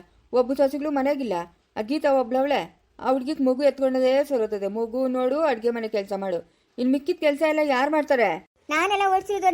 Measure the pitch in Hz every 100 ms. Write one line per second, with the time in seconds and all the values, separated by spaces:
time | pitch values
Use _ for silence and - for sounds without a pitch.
0 | - _ _ 240 247 277 269 285 302 285
1 | 269 285 247 175 175 _ _ - 214 302
2 | 294 269 233 254 277 247 175 _ _ -
3 | 247 269 254 311 262 254 285 269 269 262
4 | 254 269 294 262 214 208 196 214 226 247
5 | 262 254 254 285 320 233 233 233 220 214
6 | 196 196 196 170 - _ _ - 247 269
7 | 285 349 302 285 320 311 302 254 285 311
8 | 294 269 202 160 - _ - 302 370 403
9 | 392 381 381 403 370